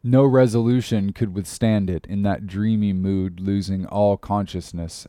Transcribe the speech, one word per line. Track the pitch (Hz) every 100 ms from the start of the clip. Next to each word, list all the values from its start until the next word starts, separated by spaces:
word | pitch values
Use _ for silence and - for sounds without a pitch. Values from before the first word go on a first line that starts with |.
No | 120 131 139
resolution | 131 127 117 113 123 - 110 98
could | - 110 92
withstand | 92 - 110 107 95
it | 82 -
in | 101
that | 101 95 98
dreamy | 92 110 107 104
mood, | 92 95 95 95 87
losing | 98 101 90 95 90
all | 101 104 98
consciousness. | - 104 95 90 - 87 82 -